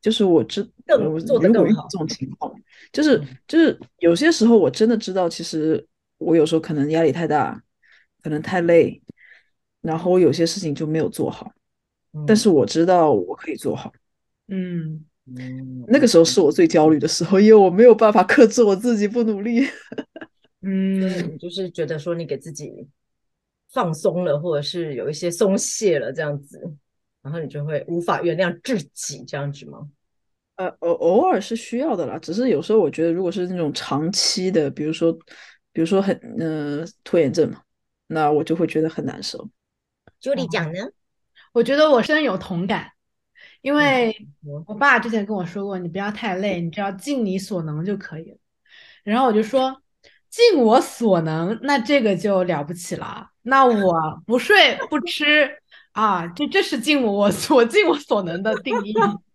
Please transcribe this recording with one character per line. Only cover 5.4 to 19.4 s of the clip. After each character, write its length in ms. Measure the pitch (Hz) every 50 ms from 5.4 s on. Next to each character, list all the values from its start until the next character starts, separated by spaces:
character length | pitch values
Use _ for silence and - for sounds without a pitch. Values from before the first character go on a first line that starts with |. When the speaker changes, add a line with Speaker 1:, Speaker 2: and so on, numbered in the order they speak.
| 170
Speaker 1:
实 420 | - - 160 151 160 160 - - _ _ _ _ _ _ _
我 180 | 160 170 160
有 80 | 165 147
时 120 | 156 170
候 60 | 160
可 120 | 160 - 160
能 160 | 151 139 147
压 140 | 160 160 165
力 80 | 156
太 160 | 131 160 170 151
大， 340 | 151 147 120 69 - - _ _ _ _ _ _ _ _ _ _ _ _ _
可 60 | 160
能 120 | 151 151
太 200 | 156 - 190 185
累， 380 | 170 170 170 170 143 - - - _ _ - _ _ _ - _ _ _ _ _ _ _ _ _
然 180 | _ 170 160 165
后 100 | 170 180
我 100 | 180 185
有 120 | 180 147
些 140 | 135 170 165
事 140 | 165 - 202
情 140 | 185 160 143
就 140 | - 160 151
没 100 | 156 160
有 100 | 156 -
做 220 | - - 156 143
好， 220 | - - - - _ _ _ _ _ _ _ _ _ _ _ _ _
Speaker 2:
嗯。 100 | 151 151
Speaker 1:
但 100 | 147 214
是 140 | 208 - 220
我 160 | 175 143 120
知 200 | 104 - 160 165
道 260 | 175 185 180 165 156
我 240 | 135 104 90 87 101
可 160 | - - -
以 40 | 147
做 200 | 113 - - 78
好。 160 | - - - _ _ _ _ _ _ _ _ _ _ _ _
Speaker 3:
嗯。 580 | 196 190 185 180 175 170 160 156 156 156 156 _ _ _ _ 131 127 127
Speaker 2:
嗯。 480 | 127 127 131 131 131 131 131 127 120 -
Speaker 1:
那 120 | 226 285
个 80 | 277 226
时 100 | - 165
候 80 | 165
是 160 | 160 - -
我 100 | 180 143
最 160 | 151 - 175 160
焦 220 | 165 170 151 156
虑 80 | 160 147
的 100 | 131 160
时 160 | - - 170
候， 160 | 160 196 190
因 80 | 208 214
为 60 | 220
我 160 | 214 196 185
没 140 | 175 185 226
有 100 | 247 220
办 180 | 214 226 214
法 120 | 208 226 180
克 240 | - - - 247 226
制 160 | 214 - 233
我 120 | 208 196
自 220 | 185 220 247 240 208
己 100 | 208 202
不 160 | 208 247 233
努 180 | 220 214 196